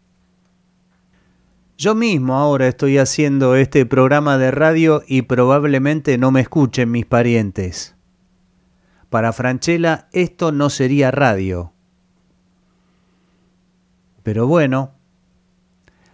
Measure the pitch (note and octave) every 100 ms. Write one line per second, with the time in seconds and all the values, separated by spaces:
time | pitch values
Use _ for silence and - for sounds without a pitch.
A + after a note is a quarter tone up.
0 | _ _ _ _ _ _ _ _ _ _
1 | _ _ _ _ _ _ _ - E3+ A3
2 | A#3 D#3+ B2+ C3 D3 C#3 B2+ - C#3 C#3
3 | C3 - D3 C#3 C3 C3 C3+ C#3+ A#2+ C3
4 | C3 D3 D3 C3+ C3 C3+ D#3+ E3 D#3+ D3+
5 | - C3 A#2 B2 B2 C#3+ D3 C3+ C#3+ D#3
6 | C#3+ B2 C3 C3 A#2+ E3 C3 - A#2 A#2+
7 | G#2 B2 A#2+ A#2 G2+ G2 F#2 - - _
8 | _ _ _ _ _ _ _ _ _ _
9 | - A2+ A2+ A2 B2 B2+ E3 E3+ E3+ D#3
10 | _ F3+ F3 - E3 C#3+ C#3+ - B2+ C#3+
11 | C3 C3 C3+ G2 F#2+ F2 F2 _ _ _
12 | _ _ _ _ _ _ _ _ _ _
13 | _ _ _ _ _ _ _ _ _ _
14 | _ _ A2 G#2+ B2 E3+ C#3 C3 C3+ _
15 | _ _ _ _ _ _ _ _ _ _
16 | _